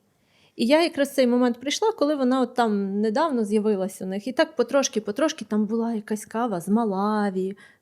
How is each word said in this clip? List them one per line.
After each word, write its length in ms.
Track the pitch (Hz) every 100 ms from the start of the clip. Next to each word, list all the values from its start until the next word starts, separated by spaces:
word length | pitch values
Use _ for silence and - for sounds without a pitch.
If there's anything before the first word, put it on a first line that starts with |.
| _ _ _ _ _ -
І 100 | 226
я 160 | 302
якраз 260 | 330 285 277
в 40 |
цей 120 | 277 247
момент 340 | 247 247 240
прийшла, 320 | 269 - 440
коли 220 | 427 294
вона 260 | 302 247 262
от 140 | 247
там 460 | 247 233 202 196 202
недавно 440 | 220 220 330 247
з'явилась 580 | 208 214 208 202 185 -
у 40 | 185
них. 200 | 196 233
І 60 |
так 240 | 262 320 -
потрошки-потрошки 880 | 240 277 262 277 220 214 311 294
там 220 | - 214 208
була 280 | 226 226
якась 300 | 226 214 214 -
кава 340 | 220 247 185
з 80 | 165
Малаві, 880 | 214 233 190 208 214 208 185 190 202 - _